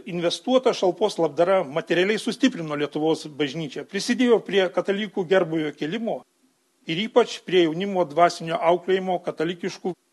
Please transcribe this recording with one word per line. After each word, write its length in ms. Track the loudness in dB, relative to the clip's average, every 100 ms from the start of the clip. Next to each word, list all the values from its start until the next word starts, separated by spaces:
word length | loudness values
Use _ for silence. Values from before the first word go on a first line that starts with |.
| -6
investuota 680 | -4 -4 -4 0 2 2
Šalpos 440 | 0 -2 0 -2 0
labdara 460 | -2 2 2 2
materialiai 560 | 0 -6 -2 0 2 0
sustiprino 560 | -2 0 0 0 -6 -4
Lietuvos 500 | -4 -2 0 -2 -4
bažnyčią, 600 | -6 -4 -4 -8 -10 -8
prisidėjo 500 | -8 -2 0 4 4 2
prie 220 | 0 2
katalikų 560 | 0 -2 -2 -4 -4 2
gerbūvio 480 | 2 2 -2 -4
kėlimo 480 | -6 -6 -4 -6 -6 -10 _ _ _ _ _ -6
ir 160 | -4 2
ypač 320 | 2 2 -2
prie 220 | 2 4 4
jaunimo 400 | 2 -2 0 0
dvasinio 540 | 4 4 4 -6 0
auklėjimo, 600 | 2 2 2 0 0 -2 -4
katalikiškų 720 | -4 -4 -2 -8 -6 -8 -8 _